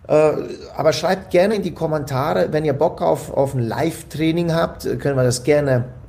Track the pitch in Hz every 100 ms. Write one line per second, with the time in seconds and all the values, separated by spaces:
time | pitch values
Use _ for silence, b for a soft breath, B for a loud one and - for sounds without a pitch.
0 | - 151 156 - - - - - 156 147
1 | 170 185 - 175 202 214 185 - 165 156
2 | 135 131 147 185 170 151 156 131 165 -
3 | 165 156 - - 139 131 113 104 160 160
4 | - 139 160 165 170 165 170 - - 123
5 | 139 135 127 120 - 147 143 123 123 -